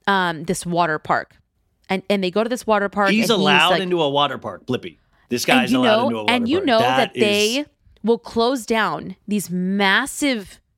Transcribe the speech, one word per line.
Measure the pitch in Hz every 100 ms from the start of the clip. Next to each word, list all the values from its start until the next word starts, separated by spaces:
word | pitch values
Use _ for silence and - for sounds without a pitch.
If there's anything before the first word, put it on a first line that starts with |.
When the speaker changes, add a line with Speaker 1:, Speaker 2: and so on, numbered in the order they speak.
| -
Speaker 1:
um, | 196 175 160
this | 170 190
water | 170 170 170 151
park. | - 131 - _ _ _ _ _ -
And, | 190 -
and | 202
they | 185
go | 202
to | 226
this | 247 -
water | 208 202
park, | 202 196
Speaker 2:
He's | 214 208
Speaker 1:
and | 208
he's |
Speaker 2:
allowed | 151 147 165
Speaker 1:
like | 185
Speaker 2:
into | 185 175
a | 147
water | 139 143 123
park, | 113 90 -
Blippi. | 127 90 - _ _ _
This | 120
Speaker 1:
And | - 135
Speaker 2:
guy's | 101
Speaker 1:
you | 127
Speaker 2:
allowed | 123 110
Speaker 1:
know, | 117
Speaker 2:
into | 113
a |
water | 107
Speaker 1:
and | 247 233
you | 339
Speaker 2:
park. | 339
Speaker 1:
know | 226
Speaker 2:
That | 240 262
Speaker 1:
that | 226 -
they | 214 208 214 254
Speaker 2:
is | 294 _ _ _
Speaker 1:
will | 214 233
close | - 226 233 269
down | 214 226 196 151 170 185 -
these | 208 170
massive | 180 185 196 196 202 269 - 285 233 175 - _